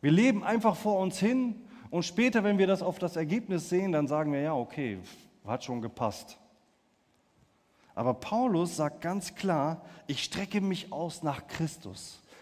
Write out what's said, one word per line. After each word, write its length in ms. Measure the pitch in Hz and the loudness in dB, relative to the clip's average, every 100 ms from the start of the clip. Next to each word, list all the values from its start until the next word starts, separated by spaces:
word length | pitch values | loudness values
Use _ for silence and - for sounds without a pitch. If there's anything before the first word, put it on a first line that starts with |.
Wir 80 | 143 | 6
leben 340 | 165 247 208 | 6 6 4
einfach 320 | 185 226 220 170 | 2 2 2 2
vor 240 | 208 196 | 0 0
uns 180 | 190 - | 0 2
hin 440 | 202 254 247 208 - - - | 2 2 0 -4 -12 -20 -4
und 160 | 170 | -2
später, 400 | 170 - 247 233 | -2 2 4 4
wenn 140 | 208 202 | 4 4
wir 80 | 190 | 4
das 160 | 190 | 4
auf 160 | 180 180 | 0 -2
das 180 | 180 170 | -4 -2
Ergebnis 540 | 156 214 202 180 - | 0 -2 0 -2 0
sehen, 220 | 180 196 | 0 2
dann 140 | 156 147 | 2 2
sagen 260 | 151 151 | 2 0
wir, 60 | 143 | 0
„Ja, 120 | 147 | 0
okay, 440 | 147 120 - 131 95 90 - - _ 101 | 0 -2 -4 -4 -4 -10 -20 -20 _ -6
hat 180 | 123 | -6
schon 160 | - 123 | -4 -6
gepasst.“ 580 | 110 - 113 - - - _ _ _ _ _ _ _ _ _ _ _ _ _ _ _ | -6 -2 -4 -4 -14 -20 _ _ _ _ _ _ _ _ _ _ _ _ _ _ _
Aber 180 | - 120 | -2 0
Paulus 640 | 123 - 220 254 175 175 170 | 0 0 0 2 2 0 0
sagt 240 | 147 - | -2 -2
ganz 340 | 165 196 - | -4 -4 -6
klar, 480 | - 190 160 143 165 - - - | -4 0 2 2 -2 -10 -20 -8
„Ich 160 | 139 | -6
strecke 380 | - - 196 208 | -4 -6 -2 -2
mich 320 | 190 185 - | 0 -2 -6
aus 300 | 143 170 - | -6 -6 -4
nach 240 | 156 139 - | -4 -4 -8
Christus. 760 | - 160 - - 95 - - _ - | -4 -4 -4 -14 -14 -16 -18 _ -20